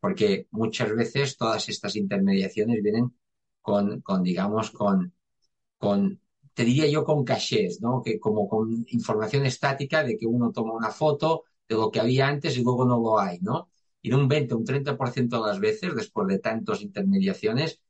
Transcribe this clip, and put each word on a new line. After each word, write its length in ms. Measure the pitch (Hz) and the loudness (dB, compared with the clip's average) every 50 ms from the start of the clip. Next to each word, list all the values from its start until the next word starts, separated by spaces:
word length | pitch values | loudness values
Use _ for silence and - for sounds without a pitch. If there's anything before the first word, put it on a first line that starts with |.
Porque 480 | - 101 92 90 110 104 98 98 - _ | -2 -2 0 2 2 2 2 0 -2 _
muchas 440 | - 107 113 110 - - 123 107 107 | -4 -2 -2 -2 0 -2 -2 -2 0
veces 420 | 113 117 - - 143 143 135 - | 0 -2 -2 0 -2 -2 -2 -2
todas 320 | _ 120 113 110 107 - - | _ -2 -2 -2 -2 -4 -6
estas 260 | 107 - - 104 98 | -8 -8 -6 -6 -4
intermediaciones 840 | 107 101 98 101 98 95 98 98 98 95 95 - 107 107 117 120 110 101 | -4 -4 -2 0 2 2 2 2 2 0 -2 -2 -2 0 0 0 2 2
vienen 320 | 104 104 113 120 123 - _ _ _ _ _ _ _ _ _ _ | 2 2 2 0 0 -2 _ _ _ _ _ _ _ _ _ _
con, 380 | - 101 101 101 101 - - | 0 0 2 2 0 -2 -4
con, 220 | - - 98 92 90 | -4 -2 0 0 2
digamos, 480 | 90 90 87 95 104 107 110 110 - | 2 0 0 0 0 0 -2 -2 -4
con, 440 | - - 104 101 98 95 90 87 _ _ _ _ _ _ _ _ _ _ _ _ _ _ | -4 -2 2 2 4 2 2 0 _ _ _ _ _ _ _ _ _ _ _ _ _ _
con, 420 | - 101 101 101 98 95 - - _ _ _ _ _ _ _ | 0 0 2 2 2 0 -2 -4 _ _ _ _ _ _ _
te 100 | - 120 | 0 2
diría 240 | 113 123 139 156 147 | 2 4 4 4 4
yo, 160 | 147 151 147 | 2 2 2
con 200 | - 151 147 131 | 2 2 0 2
cachés, 560 | 123 127 - - - 127 110 101 90 87 87 | 0 0 -2 0 0 0 0 0 0 -2 -4
¿no? 220 | 104 117 131 131 - | -2 -2 -2 -2 -2
Que 160 | - 110 101 | -2 -4 -2
como 300 | - 110 104 107 101 98 | 0 0 0 0 0 0
con 360 | - 110 110 110 113 113 117 - | 0 0 0 0 -2 -4 -4 -2
información 580 | - 117 117 - 113 107 107 107 127 139 139 | -2 -2 -2 0 0 -2 0 0 0 0 0
estática 560 | 131 127 - - 143 135 - 143 135 - 156 147 | 0 -2 -2 -2 -2 -2 -2 -4 0 0 0 0
de 140 | 131 143 | 0 -2
que 100 | - 113 | -2 -2
uno 240 | 113 117 123 120 117 | 0 0 2 0 0
toma 220 | - 123 113 110 113 | 0 -2 -4 -4 -4
una 180 | 113 113 107 | -4 -4 -6
foto 540 | - - 151 151 147 143 - 156 165 160 - _ _ _ _ _ | -4 0 0 0 2 2 0 0 0 0 -4 _ _ _ _ _
de 80 | 110 | 0
lo 140 | 110 110 104 | 0 0 0
que 100 | - 110 | 0 0
había 260 | 110 120 127 135 135 | 2 2 4 4 2
antes 320 | 139 147 143 - 131 117 123 | 2 0 -2 -2 -2 -2 0
y 60 | 120 | 0
luego 200 | 120 127 120 127 | 0 2 2 4
no 140 | 123 123 117 | 2 4 2
lo 220 | 113 113 110 107 | 2 2 2 2
hay, 180 | 101 92 90 87 | 2 0 -2 -4
¿no? 300 | 92 104 131 165 - _ _ _ _ _ _ _ _ | -4 -4 -4 -4 -6 _ _ _ _ _ _ _ _
Y 80 | - | 0
de 60 | 117 | 2
un 100 | 135 143 | 2 4
veinte 280 | 131 147 151 135 117 123 | 4 2 2 0 0 -2
o 40 | 113 | -4
un 60 | 113 | -2
treinta 320 | - 131 139 139 143 139 | -2 -2 -2 -2 -4 -4
por 140 | 123 131 117 | -2 -4 -4
ciento 300 | - 139 127 117 120 117 | -2 -2 -2 0 0 -2
de 80 | 110 104 | -2 -2
las 120 | 101 95 | -2 0
veces, 340 | 101 107 107 - - 180 - | 0 -2 -2 -2 -4 -4 -4
después 320 | 117 104 - _ 110 98 | -4 -6 -6 _ -4 -2
de 140 | 95 98 95 | 0 0 -2
tantas 420 | - 110 113 113 - - 107 101 104 | -2 -2 -4 -4 -4 -4 -4 -4 -6
intermediaciones 1000 | 104 - 101 95 98 98 98 95 98 95 - - 107 113 127 156 156 - _ _ _ | -10 -8 -4 0 2 2 2 2 0 -2 -2 -2 -2 0 0 -2 -2 -4 _ _ _